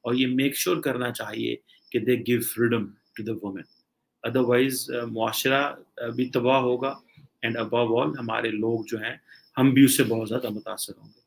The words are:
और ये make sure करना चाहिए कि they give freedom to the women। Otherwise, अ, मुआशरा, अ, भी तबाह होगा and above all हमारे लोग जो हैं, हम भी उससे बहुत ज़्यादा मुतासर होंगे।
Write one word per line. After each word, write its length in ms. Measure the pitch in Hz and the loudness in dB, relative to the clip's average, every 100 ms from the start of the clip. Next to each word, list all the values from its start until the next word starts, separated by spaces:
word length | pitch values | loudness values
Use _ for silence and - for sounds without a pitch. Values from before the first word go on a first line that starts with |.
और 100 | 120 | 0
ये 120 | 127 127 | 0 2
make 300 | 127 135 - | 2 0 0
sure 240 | 185 165 | -2 0
करना 300 | 151 123 123 | -2 -2 -4
चाहिए 480 | 123 107 110 113 117 _ _ _ | -6 -8 -6 -6 -6 _ _ _
कि 80 | 123 | -2
they 160 | 107 120 - | 0 0 2
give 200 | 120 - | 0 0
freedom 340 | - 117 117 101 | 0 2 2 -4
to 420 | - _ - 110 | -12 _ -12 -8
the 100 | 110 101 | -6 -8
women। 200 | 95 - _ _ _ _ _ 117 | -10 -14 _ _ _ _ _ -2
Otherwise, 640 | 127 120 123 131 127 - | 0 4 4 2 -2 -6
अ, 100 | 123 | -6
मुआशरा, 720 | 117 113 113 - 131 135 143 - - - | -6 -2 -2 0 0 2 0 -6 -18 -10
अ, 40 | 120 | -6
भी 240 | 117 127 | -4 -2
तबाह 280 | 127 120 131 | 0 2 2
होगा 440 | 123 123 135 135 _ _ _ _ 117 | 2 0 -2 -6 _ _ _ _ -4
and 100 | 117 | -4
above 400 | 113 120 117 117 | -2 0 2 2
all 220 | 147 131 | 0 -4
हमारे 320 | 117 113 113 | -4 -4 -2
लोग 360 | 107 113 117 107 | -2 -2 -2 -4
जो 120 | 113 | -8
हैं, 220 | 110 - _ - _ - | -8 -12 _ -20 _ 4
हम 160 | 131 | 6
भी 120 | 135 | 8
उससे 180 | 135 - | 8 6
बहुत 240 | 113 113 107 | 2 0 -2
ज़्यादा 240 | 113 117 | -4 -4
मुतासर 500 | 104 104 104 - - | -8 -10 -10 -10 -12
होंगे। 220 | 104 _ | -20 _